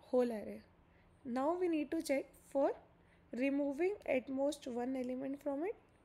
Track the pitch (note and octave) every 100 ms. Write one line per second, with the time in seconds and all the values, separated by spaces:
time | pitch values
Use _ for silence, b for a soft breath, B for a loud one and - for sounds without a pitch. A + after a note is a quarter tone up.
0 | - B3+ B3 A3 G#3 G#3+ - - - b
1 | b - C4+ A#3+ C#4 F4 F#4 D#4+ C#4+ E4
2 | D#4+ C#4 - - - C#4 D4+ A#4+ - -
3 | b b b A3+ C4+ C#4 C#4+ C#4 F4+ G#4
4 | - C4 A3 C4 C#4 D4+ - A#3+ B3 C4
5 | B3 B3+ C4+ C#4 D4 C#4 F4 - - -